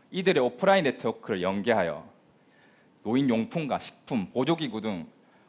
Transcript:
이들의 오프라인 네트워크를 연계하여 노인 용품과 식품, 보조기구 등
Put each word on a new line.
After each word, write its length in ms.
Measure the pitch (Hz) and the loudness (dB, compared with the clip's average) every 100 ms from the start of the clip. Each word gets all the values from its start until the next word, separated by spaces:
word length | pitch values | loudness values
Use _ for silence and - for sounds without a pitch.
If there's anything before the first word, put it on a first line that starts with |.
| _ | _
이들의 320 | 180 185 151 | -2 2 4
오프라인 420 | 123 - 190 196 | 2 2 4 4
네트워크를 580 | 160 - 117 - - 95 | 4 0 -4 -4 -4 -2
연계하여 640 | 90 98 107 110 85 78 - - _ _ _ _ _ _ _ _ | 0 0 2 2 2 -4 -12 -20 _ _ _ _ _ _ _ _
노인 240 | 104 127 139 | -2 0 2
용품과 500 | 113 - 170 143 92 | 2 0 -4 -4 -4
식품, 520 | - - - 127 90 | -6 -18 -6 -4 -2
보조기구 480 | 120 131 165 139 107 | -2 0 0 -2 -4
등 260 | 107 90 78 - _ _ | -6 -6 -10 -18 _ _